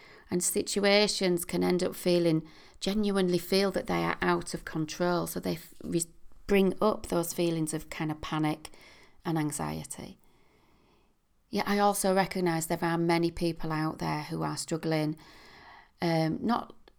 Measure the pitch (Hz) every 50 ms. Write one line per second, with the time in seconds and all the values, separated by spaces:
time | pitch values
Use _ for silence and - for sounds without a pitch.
0 | - - - - - - - 180 175 - - 208 - - - 202 196 202 202 208
1 | 214 208 - - 196 185 175 170 175 - - 175 180 180 180 175 180 - - -
2 | - 180 175 175 170 170 156 160 160 - - - - - - - - 190 196 214
3 | 208 202 196 196 185 180 175 175 175 - 190 190 196 196 190 - - - 180 170
4 | 170 170 170 - - 180 175 170 170 - - 165 - - - 160 156 156 - -
5 | 180 175 175 170 165 165 - - 175 180 175 160 - - - - - - - 170
6 | 170 - - - - - - - - - 202 196 190 190 185 - 202 214 208 -
7 | - - - 170 170 170 - - 175 170 165 165 160 151 - 156 156 - - -
8 | 160 156 151 151 - - - 156 156 151 151 - - - - - - - - -
9 | - - - - - 175 160 160 151 151 147 - 156 151 156 160 147 - - -
10 | - - 185 _ _ _ _ _ _ _ _ _ _ _ _ _ _ _ _ _
11 | _ _ _ _ _ _ _ _ _ _ - 208 - 202 202 202 202 202 196 -
12 | - 196 185 190 190 - - 190 180 175 165 165 160 - 175 165 - 165 170 170
13 | 170 170 170 170 170 170 170 - 175 170 160 165 - 160 160 156 156 156 160 -
14 | 170 160 156 151 151 - 165 165 160 151 151 147 - - 165 160 165 160 160 156
15 | 151 151 151 - - - - - - - - - - - - - - _ _ -
16 | - 170 165 160 160 156 160 - - 208 233 - - - - - - _ -